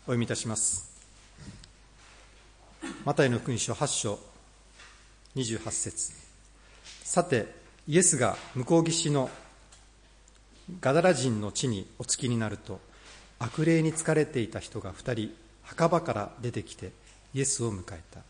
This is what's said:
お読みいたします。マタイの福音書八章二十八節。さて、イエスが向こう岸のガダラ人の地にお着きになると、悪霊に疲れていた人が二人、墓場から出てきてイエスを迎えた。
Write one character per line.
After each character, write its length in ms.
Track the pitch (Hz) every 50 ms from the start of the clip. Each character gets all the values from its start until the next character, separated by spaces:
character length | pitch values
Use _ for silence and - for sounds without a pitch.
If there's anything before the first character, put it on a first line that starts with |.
お 100 | - -
読 80 | 127 120
み 60 | 117
い 20 | -
た 80 | 123
し 100 | - -
ま 80 | 117 110
す。 340 | 104 - - - - - - - - - - - - - - - - - - - - - - - - - - - - - - - - - - - - - - - - - - - - - - - - -
マ 100 | 139 143
タ 100 | - 147
イ 60 | 131
の 100 | 120 113
福 100 | - -
音 80 | 127 110
書 160 | - - 113
八 140 | - 151 135
章 320 | - - - 113 101 - - - - - - - - - - - - - - - - - - - - - - - -
二 100 | 139 131
十 140 | 110 113 104
八 160 | - 113 -
節。 380 | - - 101 - - - - - - - - - - - - - - - - - - - - - - -
さ 220 | - - 180 170
て、 280 | 170 139 117 101 - - - - - - - - -
イ 100 | 143 170
エ 60 | 185
ス 120 | 175 -
が 200 | 135 120 104 95 - - - -
向 100 | 131 127
こ 140 | - 170 165
う 60 | 165
岸 260 | 165 160 - - 151
の 180 | 147 139 131 123 - - - - - - - - - - - - - - - - - - - - - - - - - - - - - -
ガ 140 | - 131 135
ダ 100 | 160 170
ラ 100 | 185 180
人 280 | 131 123 131 117 107
の 100 | 104 104
地 160 | - - -
に 240 | 135 113 98 92 - - -
お 60 | 120
着 140 | - - -
き 100 | - 127
に 100 | 123 117
な 100 | 110 107
る 80 | 104
と、 220 | 101 - - 98 95 - - - - - - - - - - - -
悪 240 | 117 117 - - 156
霊 180 | 156 165 165 156
に 100 | 160 156
疲 220 | - - 160 156
れ 120 | 151 151
て 120 | 143 - 135 113
い 40 |
た 140 | 101 - 110
人 180 | - - - 113
が 140 | 95 95 92
二 200 | - - - 123
人、 240 | 110 107 110 - - - - - - -
墓 240 | - - - 165 165
場 120 | 175 165
か 120 | 165 - 117
ら 180 | 107 101 - - -
出 120 | 117 120 113
て 100 | 120 101
き 140 | - -
て 160 | - - 90 - - - - - - - - -
イ 60 | 135
エ 40 | 135
ス 200 | 131 - - 117
を 80 | 117 104
迎 100 | 95 90 - 101
え 80 | 82 82 - -
た。 80 | 92 -